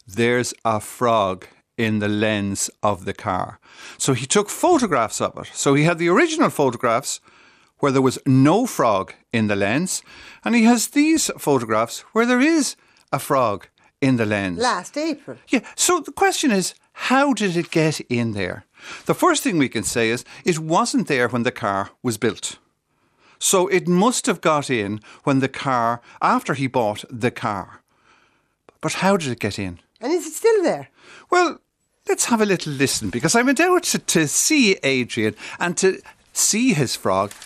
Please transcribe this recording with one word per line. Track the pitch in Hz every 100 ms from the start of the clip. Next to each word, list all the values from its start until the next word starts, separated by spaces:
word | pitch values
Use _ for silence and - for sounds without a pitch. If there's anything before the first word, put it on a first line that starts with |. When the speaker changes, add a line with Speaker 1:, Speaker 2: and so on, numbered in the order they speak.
| -
Speaker 1:
there's | 98 117 123 120 - 113
a | 110
frog | - - 123 113 98 92 - _ _ -
in | 113 107
the | 104
lens | 104 110 104 101 98 - -
of | 104 98 95
the |
car. | 95 107 92 92 - _ - - -
So | -
he | 127 131
took | 202 202
photographs | - 330 339 233 139 110 -
of | 107 -
it. | -
So | - 147 139
he | 156
had | 170
the | 170
original | 190 330 320 220
photographs | - 139 113 123 117 - - _ _ _ _ _ _
where | 143
there | 135
was | 131 - -
no | 131 135 190 254
frog | - 127 98 95 - _
in | 117 107
the | 104
lens, | 101 127 185 - - - - -
and | 214 233
he | 226
has | 240 -
these | 285 302 320 - -
photographs | - 135 113 110 113 - -
where | 214 240
there | 247
is | 285 330 262 - _ _ _
a | 143
frog | - 139 120 101 - _ _ _
in | 135 127
the | 107
lens. | 104 98 87
Speaker 2:
Last | 247 190 180 -
April. | 320 294 - 120 -
Speaker 1:
Yeah, | 262 - -
so | - 359
the | 285
question | - 392 370 302
is, | 196 175 - _
how | - - 262 285
did | 240 202 170
it | 156
get | 170 156 147 -
in | 120 117
there? | 104 90 98 - _ - - -
The | 165
first | 349 302
thing | 277 175
we | 131
can | 117
say | 95 123 113
is | 120 - -
it | 208 156
wasn't | 160 175 240 277 170
there | 135 120
when | 123
the | 117
car | - 110 98 98 -
was | 123 107
built. | 117 92 - - _ _ _ _ _ _ _ _
So | - 190 180
it | 180 160
must | 175 220 233 -
have | 190
got | 170 151 139
in | 123 101 107 - -
when | - 135
the | 131
car, | - 135 127 117 120 - -
after | 160 240 - 139
he | 135
bought | 131 110 107 -
the | 120 120
car. | - 117 101 - - _ _ _ _ _ _ _ _ _ _
But | 156
how | - 185 196
did | 147
it | 117
get | 107 98
in? | 98 87 _ _
Speaker 2:
And | 240
is | 339 302
it |
still | - 453 440
there? | 330 156 135 _ - - -
Speaker 1:
Well, | 359 349 - _ _ _ _ -
let's | 381 -
have | 233
a | 214
little | 175 -
listen, | 139 139 - 104
because | 117 160 233
I |
went | 247 277
out | 349 359
to, | - 202
to | - 175 156
see | - - 311 220 185
Adrian | 143 135 117 - 110 104 - -
and | 175 175
to | 190 - - - _
see | - - 214 262
his | 156 123 -
frog | 107 95 101 -